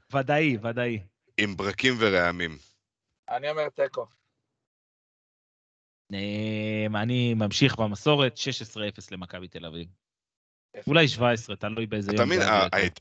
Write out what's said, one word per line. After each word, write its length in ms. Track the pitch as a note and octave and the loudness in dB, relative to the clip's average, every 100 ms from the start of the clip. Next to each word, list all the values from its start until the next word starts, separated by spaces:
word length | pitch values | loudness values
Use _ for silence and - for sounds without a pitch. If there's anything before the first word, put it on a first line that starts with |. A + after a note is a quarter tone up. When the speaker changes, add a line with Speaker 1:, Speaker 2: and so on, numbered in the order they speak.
| _ | _
Speaker 1:
ודאי, 440 | C#3 C3 D3 D#3 A#2 | -4 0 2 2 0
ודאי. 360 | A#2 A#2 B2 A2+ F#2 _ _ - | -4 -4 -4 -4 -8 _ _ -4
Speaker 2:
עם 180 | G#2 F#2+ | -2 -2
ברקים 380 | G2 F#2+ C3 B2 | -4 0 2 4
ורעמים. 600 | A2 F#2+ F2 F2 F2 D2+ - _ _ _ _ _ - | 4 4 4 0 -4 -8 -18 _ _ _ _ _ -8
Speaker 3:
אני 220 | B2 C#3+ | -6 -4
אומר 180 | D#3 D3+ | -4 -4
תיקו. 380 | - C#3 - A#2 _ _ _ _ _ _ _ _ _ _ _ _ _ _ _ _ _ _ _ - | -2 -4 -4 -10 _ _ _ _ _ _ _ _ _ _ _ _ _ _ _ _ _ _ _ -12
Speaker 1:
אה, 720 | G2+ G2 G#2 G#2+ G#2+ G#2+ G#2+ G#2+ G#2+ | -6 -4 -4 -4 -4 -2 -2 -2 -2
אני 320 | A2 B2 A#2+ | 0 2 2
ממשיך 420 | A2+ G#2+ - C3+ - | 2 0 2 2 2
במסורת, 580 | A2 G#2 - D3 C3 - | -2 -2 2 4 2 0
שש 260 | - B2+ | -6 -6
עשרה 260 | A2 - G#2 | -8 -8 -8
אפס 220 | G2+ - | -8 -12
למכבי 380 | F#2 F2+ F#2 F2+ | -14 -12 -14 -14
תל 180 | F2 E2 | -14 -12
אביב. 220 | D#2+ E2+ F#2 _ _ _ _ _ _ _ - | -12 -14 -16 _ _ _ _ _ _ _ -10
Speaker 3:
יפה. 140 | - | 2
Speaker 1:
אולי 180 | D3 D3 | 4 4
שבע 220 | A2+ A#2+ | 4 2
עשרה, 260 | A#2 - G2+ | 2 -4 -8
תלוי 300 | G#2 A2 A2+ | -6 -4 -4
באיזה 240 | G#2+ G2+ | -4 0
Speaker 2:
אתה 100 | G#2 | 2
Speaker 1:
יום 60 | A#2+ | 2
Speaker 2:
מבין, 120 | F3+ | 2
Speaker 1:
זה 100 | - | 4
Speaker 2:
ה-, 100 | G#2+ | 4
Speaker 1:
הרבה 160 | F#2+ F#2 | 4 2
יותר. 220 | F#2 - | 0 0